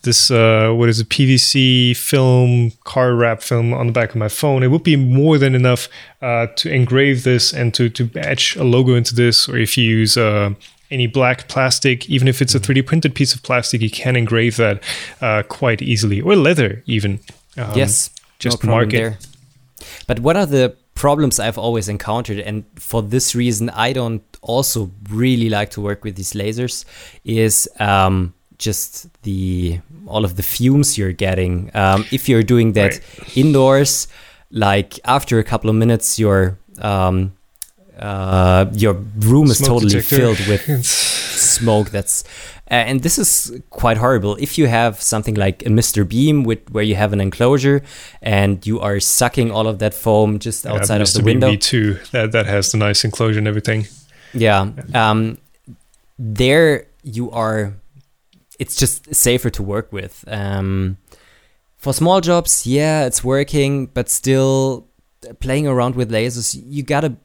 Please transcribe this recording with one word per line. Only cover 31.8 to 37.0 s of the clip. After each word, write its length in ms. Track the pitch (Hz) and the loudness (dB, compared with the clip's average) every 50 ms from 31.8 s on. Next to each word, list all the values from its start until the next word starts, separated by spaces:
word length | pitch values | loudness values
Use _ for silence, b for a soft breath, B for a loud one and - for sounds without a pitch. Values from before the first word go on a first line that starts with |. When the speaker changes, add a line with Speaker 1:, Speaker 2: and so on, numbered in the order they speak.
| 98 95 98 98 107 - | 2 4 2 2 0 -2
Speaker 2:
if 180 | - 131 - - | -6 -4 0 2
you're 140 | 127 113 110 | 4 4 4
doing 300 | 110 123 117 117 113 101 | 4 4 4 4 4 4
that 200 | 107 101 98 - | 2 2 2 0
Speaker 1:
Right. 440 | - - - - - - - - | -4 -14 -20 -20 -20 -20 -6 0
Speaker 2:
indoors, 720 | 127 135 156 147 135 131 131 135 135 143 139 - - - B B B B B B B B B | 2 2 4 4 6 6 6 4 4 2 2 0 -4 -6 B B B B B B B B B
like, 480 | - 110 107 101 98 101 98 - - - - | -4 -2 0 2 2 0 0 -4 -10 -12 -2
after 340 | - 127 139 - - 123 113 | 0 0 0 0 0 0 0
a 60 | 104 | 0
couple 240 | - 117 113 - 110 | 0 -4 -2 0 0
of 60 | 110 | 2
minutes, 420 | 110 110 117 117 110 - - - - | 2 4 2 2 2 0 -4 -2 0
your, 400 | 110 104 98 98 95 92 95 - - _ _ - | 2 4 4 4 2 2 -2 -6 -14 _ _ -8
um, 520 | - 107 101 95 | -6 -4 -2 0